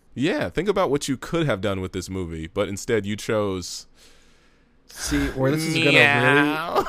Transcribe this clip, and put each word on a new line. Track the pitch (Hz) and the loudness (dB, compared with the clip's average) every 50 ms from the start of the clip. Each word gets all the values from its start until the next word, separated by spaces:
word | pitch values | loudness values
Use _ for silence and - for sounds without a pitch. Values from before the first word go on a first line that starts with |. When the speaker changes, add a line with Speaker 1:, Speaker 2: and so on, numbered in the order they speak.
| _ _ - | _ _ -4
Speaker 1:
yeah, | 117 131 175 262 196 139 90 | -2 0 0 0 0 -2 -2
think | - 147 175 214 | -2 -2 0 0
about | 190 202 185 131 | 2 2 2 2
what | 139 143 - | 2 0 0
you | - 131 | -2 -4
could | - - - 170 165 165 | -4 -4 -4 -2 0 0
have | 139 110 95 | 0 0 0
done | 95 101 98 95 | -2 -2 -2 -4
with | 92 92 | -4 -6
this | - 95 87 - | -6 -8 -6 -6
movie, | 95 92 90 82 82 80 80 | -6 -6 -6 -6 -6 -8 -10
but | 80 - 101 104 85 | -6 -2 -2 -2 -2
instead | 101 92 - - 117 107 98 | -4 -6 -2 0 0 0 0
you | 101 104 | -2 -4
chose | 101 - - 113 107 104 101 95 92 87 - - - - - _ - - - - - _ - - _ _ _ _ _ _ _ _ _ _ | -6 -4 -2 0 0 0 -2 -2 -4 -6 -8 -12 -14 -14 -18 _ -20 -20 -20 -20 -20 _ -20 -20 _ _ _ _ _ _ _ _ _ _
Speaker 2:
See, | - - - - - 147 143 143 135 | -20 -14 -10 -6 -2 -2 -2 -2 -2
where | - 131 131 135 | -2 0 0 0
this | 151 156 160 | 0 0 -2
is | 160 160 | -2 0
gonna | 165 165 147 | 2 2 4
Speaker 1:
Meow. | 139 156 147 143 143 143 139 147 143 147 147 147 151 156 165 175 - | 6 6 6 6 6 4 4 4 4 4 4 2 0 -2 -4 -2 -2
Speaker 2:
really, | - - | -2 -2